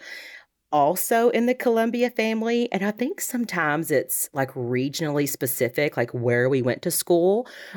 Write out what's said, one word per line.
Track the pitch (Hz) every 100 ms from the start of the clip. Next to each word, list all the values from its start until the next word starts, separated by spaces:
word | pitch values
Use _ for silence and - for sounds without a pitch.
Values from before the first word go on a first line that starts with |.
| - - - - - _ _
Also | 151 143 185 - 233 240
in | 226 240
the | 247
Columbia | 254 226 226 240 240
family, | 240 220 220 220 240 240
and | 190
I | 202
think | 214 254 403
sometimes | - 247 233 180 151 151 160
it's, | 139 - - -
like, | 143 131
regionally | 135 120 123 135 139 156 143 143
specific, | - 131 - 120 - 147 -
like, | 120
where | 127 120 120 127
we | 135
went | 123 -
to | 180
school | - - 175 180 208 254 - -